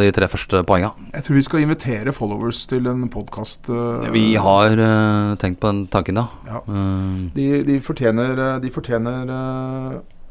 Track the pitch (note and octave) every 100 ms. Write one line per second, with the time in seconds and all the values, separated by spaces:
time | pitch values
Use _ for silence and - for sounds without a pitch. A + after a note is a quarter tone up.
0 | G2+ F#2+ F#2 - - F#2+ F2 F#2 G2+ -
1 | - - - C#3 C3+ E3 D3+ D#3+ B2 A2
2 | A#2+ - G#2+ G#2 A#2 A2+ - B2+ B2 B2+
3 | A#2+ - - - G#2+ - - A#2+ A#2+ A#2
4 | A#2 A#2 A2 A2 G2 G2 G#2+ A2 A2+ G#2+
5 | G#2+ G#2 G#2 G#2 F#2+ F2+ G#2+ G2+ F#2+ G2+
6 | G2 G2 A#2 - - A2+ - G2+ G2 F#2+
7 | F#2+ F#2+ F2+ C#3 C#3 C#3+ C#3 C#3 C3+ D#3
8 | A#2+ A2 B2+ C3 C3 C3 B2 - A#2 B2
9 | A#2 B2+ B2+ C3 C3 C3 C3 C3 C3 -
10 | - - -